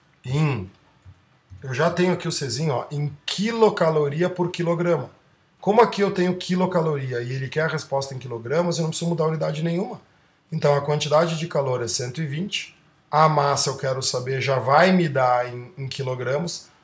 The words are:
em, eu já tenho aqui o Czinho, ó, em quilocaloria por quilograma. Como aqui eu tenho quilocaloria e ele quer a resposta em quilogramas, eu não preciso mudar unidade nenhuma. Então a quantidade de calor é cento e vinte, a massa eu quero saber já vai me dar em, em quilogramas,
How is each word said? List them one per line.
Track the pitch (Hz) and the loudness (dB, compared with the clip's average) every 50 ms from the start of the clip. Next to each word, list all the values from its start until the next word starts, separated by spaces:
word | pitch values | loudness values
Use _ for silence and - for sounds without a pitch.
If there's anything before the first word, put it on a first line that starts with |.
| _ _ _ _ - | _ _ _ _ -8
em, | 127 131 147 156 147 127 107 92 95 - _ _ _ _ _ _ - - _ _ _ _ _ _ - - - - | -4 0 2 2 2 0 -2 -6 -10 -14 _ _ _ _ _ _ -20 -20 _ _ _ _ _ _ -20 -20 -14 -10
eu | 135 127 | -6 -2
já | 120 156 170 | 2 2 2
tenho | 170 - 180 185 175 | 2 2 2 2 2
aqui | 170 - | 0 -2
o | 165 - | -4 -4
Czinho, | - 147 127 113 127 160 160 131 | -4 -4 -4 -4 -2 -2 -2 -2
ó, | 120 - - | -2 -4 -4
em | 147 143 147 147 143 - - | -4 -4 -4 -4 -6 -8 -10
quilocaloria | - - - 196 226 233 226 220 208 208 - 180 160 160 151 151 143 139 156 175 180 | -8 -4 -2 -2 0 2 4 4 4 4 4 2 2 2 2 2 0 0 0 -2 -2
por | 180 - 180 170 | 0 -2 -4 -4
quilograma. | - - 170 165 170 160 151 170 170 147 127 - - _ _ _ _ _ _ _ _ _ | -2 -4 -2 -2 0 0 0 0 0 0 -2 -6 -14 _ _ _ _ _ _ _ _ _
Como | - 185 208 226 | 0 4 6 6
aqui | 233 220 - - | 6 6 4 0
eu | 202 190 - | 0 0 2
tenho | 190 180 180 180 | 2 2 0 0
quilocaloria | 185 - - 185 180 185 175 180 175 160 160 151 139 131 127 123 120 120 | -2 -2 -2 0 0 2 2 2 0 0 0 -2 -4 -4 -4 -4 -4 -4
e | 127 | -4
ele | 131 135 135 127 | -6 -6 -6 -4
quer | - 156 | -2 -2
a | 156 160 | 0 0
resposta | 156 151 - - 135 135 135 - 135 | -2 -4 -6 -4 -4 -4 -4 -4 -10
em | 127 | -10
quilogramas, | - 127 120 117 113 120 139 165 175 175 - 143 | -10 -10 -10 -8 -6 -2 0 0 2 0 0 0
eu | 165 | -2
não | 156 | -2
preciso | 160 - 170 170 | -2 -2 -2 -2
mudar | 170 151 160 160 | 0 0 0 0
unidade | 160 156 156 156 156 147 156 | 0 -2 -2 -4 -4 -2 -2
nenhuma. | 170 170 175 202 254 - - _ _ _ _ _ _ _ _ _ - | -2 0 -2 -2 -4 -8 -14 _ _ _ _ _ _ _ _ _ -8
Então | - 156 156 147 143 | -6 0 2 2 2
a | 143 | 2
quantidade | 143 147 147 151 147 151 143 151 170 165 165 156 | 2 0 -2 -2 0 2 4 4 4 2 0 -4
de | 160 | -6
calor | 160 - 160 139 131 127 123 120 | -4 -2 -2 -2 -2 -2 -4 -4
é | |
cento | 110 95 - 123 120 120 156 | -4 -4 -4 -6 -6 -6 -6
e | 160 | -6
vinte, | 143 135 151 190 208 - - - - - _ _ _ _ _ _ - | -6 -6 -6 -6 -6 -6 -8 -8 -10 -16 _ _ _ _ _ _ 0
a | - 147 156 156 | 4 6 6 6
massa | 151 147 139 143 139 135 - 147 | 6 4 2 2 2 2 0 -2
eu | 131 | -2
quero | 135 - 135 131 131 131 | -4 -4 -4 -4 -2 -4
saber | - - 127 123 127 135 131 | -2 -4 -4 -4 -4 -4 -2
já | 120 127 135 127 | 0 0 0 0
vai | 110 123 139 151 175 190 | 2 6 6 8 8 8
me | 185 180 175 156 | 6 4 2 2
dar | 131 135 131 123 123 123 123 123 120 | 2 2 2 4 4 2 0 -2 -6
em, | 123 123 123 - - | -12 -14 -14 -12 -10
em | 135 | -10
quilogramas, | 131 - - 135 127 127 123 127 123 135 147 175 170 - - - - _ _ | -8 -8 -6 -6 -6 -4 -4 -4 -2 -2 -2 -2 -4 -8 -10 -14 -18 _ _